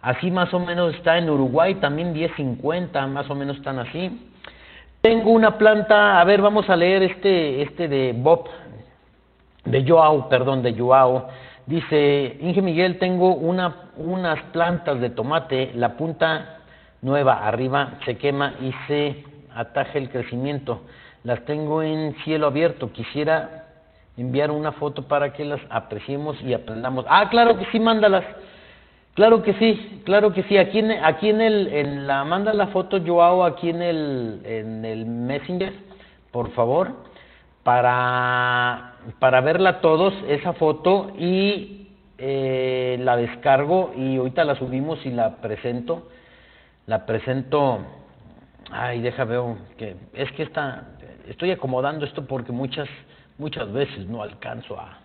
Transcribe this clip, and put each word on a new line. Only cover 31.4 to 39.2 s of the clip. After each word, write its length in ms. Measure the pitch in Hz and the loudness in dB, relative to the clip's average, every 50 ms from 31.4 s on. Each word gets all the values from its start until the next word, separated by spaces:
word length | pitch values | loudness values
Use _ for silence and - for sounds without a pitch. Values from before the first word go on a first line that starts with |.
el, 280 | 226 226 214 208 190 160 | 2 2 2 2 0 0
en 400 | - 147 143 139 143 143 139 139 | -2 -2 -2 -2 -4 -6 -4 -2
la, 160 | 139 139 139 | -2 -2 -2
manda 280 | 151 170 190 202 214 | -2 -2 -2 0 0
la 140 | 214 208 196 | 0 0 0
foto, 320 | 196 - 185 185 190 202 196 165 | 0 0 -4 -2 -2 -4 -4 -2
Joao, 380 | 165 175 170 170 175 180 185 180 | 0 4 6 6 6 6 4 2
aquí 260 | 175 170 - - 170 | 2 0 -2 -4 -4
en 100 | 165 170 | -4 -2
el, 600 | 175 175 170 160 151 147 139 127 120 113 107 92 - | -2 -2 -2 -2 -4 -4 -4 -4 -6 -6 -8 -10 -10
en 400 | 110 113 110 107 110 110 110 110 | -8 -8 -8 -8 -8 -10 -8 -8
el 220 | 113 110 113 113 | -8 -8 -8 -8
Messenger, 640 | 113 117 117 120 123 139 143 139 - 180 180 190 190 196 - - - - - - - _ _ _ _ | -8 -6 -6 -6 -6 -6 -6 -6 -6 -6 -6 -6 -6 -8 -14 -20 -20 -20 -20 -20 -20 _ _ _ _
por 180 | - 123 117 101 | -6 -6 -6 -4
favor, 400 | - - 117 120 131 165 190 226 277 - - - - - - - - _ _ _ _ _ | -2 -2 0 2 2 0 0 -2 -6 -14 -18 -20 -20 -20 -20 -20 -20 _ _ _ _ _
para, 1300 | _ - 123 123 123 123 123 123 123 123 123 123 123 123 123 123 123 123 123 123 123 123 120 - - - - - - 117 110 _ | _ 2 2 4 4 2 2 2 0 0 0 0 0 0 0 0 0 0 0 0 0 0 -2 -6 -12 -18 -20 -18 -18 -18 -4 _